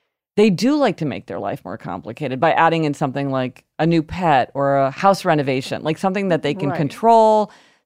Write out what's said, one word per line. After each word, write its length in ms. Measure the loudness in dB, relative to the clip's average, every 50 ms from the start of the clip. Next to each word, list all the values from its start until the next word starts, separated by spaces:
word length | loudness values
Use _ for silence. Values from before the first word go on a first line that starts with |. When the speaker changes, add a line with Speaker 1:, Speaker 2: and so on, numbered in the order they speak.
| _ _ _ _ _ _ _
Speaker 1:
they 140 | 2 2 2
do 240 | 2 2 0 0 2
like 220 | 2 0 0 -2 -2
to 80 | -6
make 200 | -6 -6 -8 -10
their 140 | -10 -10 -8
life 260 | -6 -6 -8 -8 -10
more 120 | -12 -14 -12
complicated 640 | -10 -10 -12 -10 -10 -12 -12 -8 -8 -6 -4 0
by 120 | 0 2
adding 320 | 4 4 4 4 4 2 0
in 100 | -2 -2
something 380 | -2 -4 -4 -4 -4 -4 -4
like 340 | -2 -4 -4 -4 -8 -12 _ _ _ -2
a 80 | 0 2
new 160 | 2 2 0
pet 480 | -2 -6 -2 0 2 4 4 2 0 _
or 240 | -2 0 0 2 2
a 140 | 0 0
house 340 | -2 2 2 2 2 2 2
renovation, 560 | 0 0 0 2 0 -2 -2 -4 -6 -8 -6 -4
like, 140 | -6 -6 -2
something 300 | -4 -4 -2 -2 -2 0
that 140 | -2 0 0
they 100 | -4 -4
can 160 | -4 -4 -4
Speaker 2:
Right. 80 | -2 -2
Speaker 1:
control, 720 | -4 -4 -4 0 2 4 6 6 6 4 4 2 0 -2 -8 _ _ _ _ _ _